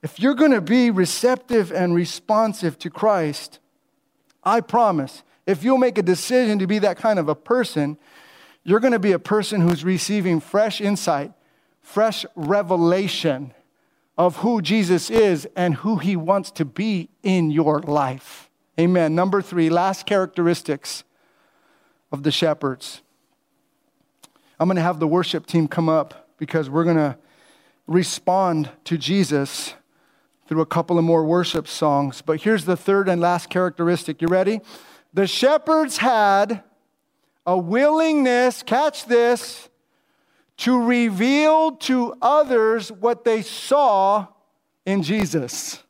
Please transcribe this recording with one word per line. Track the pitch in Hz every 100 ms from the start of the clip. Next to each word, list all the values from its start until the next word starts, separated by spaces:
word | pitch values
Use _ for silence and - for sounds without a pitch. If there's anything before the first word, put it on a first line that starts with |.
If | 160 -
you're | 226
gonna | 262 302 240
be | 156 240 240
receptive | 190 185 - 247 254 - 233 180
and | 185 180
responsive | 170 170 - _ 214 226 208 175 135
to | 175
Christ, | - 214 202 156 143 - - _ _ _ _ _ _ _ _
I | - 226
promise, | 226 233 226 165 131 - _ _ -
if | 185
you'll | 196 262
make | 254 220
a |
decision | 180 180 - 254 240 208
to | 190
be | 208
that | 202 -
kind | 226 202
of | 151
a |
person, | 151 - 247 247 - 143 151 _ - - - - _
you're | - 208
gonna | 254 233
be | 196
a | 185
person | - 214 202 214
who's | 170 170
receiving | 160 185 - 208 185 165
fresh | - 202 220 -
insight, | 202 202 - 147 143 - _ _ _ _
fresh | _ - 220 - -
revelation | - 151 202 180 185 170 185 190 - 160 135 139 - _ _ _ _ _ -
of | 233 -
who | 214 233
Jesus | 151 220 185 180 -
is | 226 208 170 -
and | - 180
who | 143 202 214
he | 156 185
wants | 160 196 190
to | -
be | 151 - 214 196 165 _
in | 202 185 160
your | 147 156 147
life. | 151 147 135 131 - - - _ _ -
Amen. | 170 180 160
Number | 160 190 196
three, | 190 175 160
last | 170 190 190 -
characteristics | 202 185 - 170 170 - 143 - - - _ _ _ _ _ _ _ _ _ _
of | 139
the | 143
shepherds. | 143 170 151 143 127 - - _ _ _ _ _ _ _ _ _ _ _ _ _ _ _ _
I'm | 170
gonna | 180
have | 165 170
the | 156
worship | 170 175 170
team | - 170 156
come | - 165
up | 160 139 - _ _
because | 151 165 139
we're | 147
gonna | 165 165 147 123 _ _ _ _ _ _ -
respond | 165 185 - - 185 185 165 143 -
to | - 165
Jesus | 139 196 170 147 139 - - - _ _ _ _ _ _ _
through | 160
a | 160
couple | 170 165 170
of |
more | 165 165
worship | 156 175 175 165 151
songs. | - 156 139 143 127
But | - 160
here's | 208 220
the | 156 180
third | - 196 190
and | 175
last | 170 175 -
characteristic. | 180 180 - 170 175 - 156
You | 165
ready? | 185 185 220 - - - - _
The | 165 196
shepherds | - 254 302 302 320 302 -
had | 233 233 208 196 202 214 _ _ _ _ _ _ _ _ -
a | 185
willingness, | 170 220 294 311 320 302 262 247 254 -
catch | - 233 302 294 -
this, | 240 233 240 - - - _ _ _ _ _ _ _ _ -
to | - 254
reveal | 233 247 233 185 233 285 302 311 320 311
to | - 254 240 -
others | - 294 294 247 220 226 196
what | 202 220 233
they | 240 220
saw | 202 - - 285 269 202 196 208 190 _ _ _ _ _
in | - 196
Jesus. | 151 214 190 156 123 - - - _